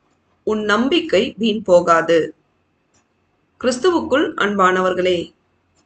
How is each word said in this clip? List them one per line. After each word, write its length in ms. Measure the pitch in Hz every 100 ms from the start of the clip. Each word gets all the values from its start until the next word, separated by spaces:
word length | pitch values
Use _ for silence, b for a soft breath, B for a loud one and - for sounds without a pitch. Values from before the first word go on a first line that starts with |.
| _ _ _ _
உன் 220 | - 214
நம்பிக்கை 720 | 208 214 262 349 320 185 233 -
வீண் 240 | 226 214
போகாது." 720 | - 175 170 165 165 165 151 - _ _ _ _ _ _ _ _ _ _ _ -
கிறிஸ்துவுக்குள் 680 | 254 254 370 330 - 269 311
அன்பானவர்களே, 1000 | - 208 202 185 185 185 180 180 175 - _ _ _ _ _